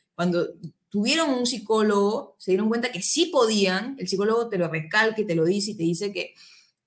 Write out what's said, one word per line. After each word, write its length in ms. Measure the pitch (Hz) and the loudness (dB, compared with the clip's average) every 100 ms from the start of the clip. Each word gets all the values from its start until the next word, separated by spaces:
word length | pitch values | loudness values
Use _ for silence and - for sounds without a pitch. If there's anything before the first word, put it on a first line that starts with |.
| _ - | _ -4
cuando 340 | 180 170 - - 165 - _ | 0 0 -2 -6 -18 -18 _
tuvieron 420 | 202 226 311 320 | -2 0 2 2
un 140 | 247 240 | 0 -2
psicólogo, 880 | 233 - 220 214 202 202 240 - - | -4 0 2 2 2 0 -2 -8 -10
se 140 | - | -2
dieron 180 | 190 220 | 0 0
cuenta 220 | 233 247 | -2 -4
que 100 | 175 | -2
sí 260 | - - 339 | 0 2 2
podían, 680 | 302 226 208 190 185 247 277 | 2 2 4 2 0 -4 -8
el 80 | 185 | -4
psicólogo 400 | 190 208 226 226 | 0 0 0 0
te 120 | 185 | -2
lo 80 | 165 | -2
recalca 540 | 160 156 214 220 214 | -2 -2 2 2 0
y 40 | 214 | 0
te 100 | 165 | 2
lo 80 | |
dice 280 | 160 202 208 | 2 2 0
y 40 | 175 | -2
te 80 | |
dice 300 | 165 170 202 | -2 -2 -4
que, 220 | 185 160 - - - _ _ | -6 -10 -14 -20 -20 _ _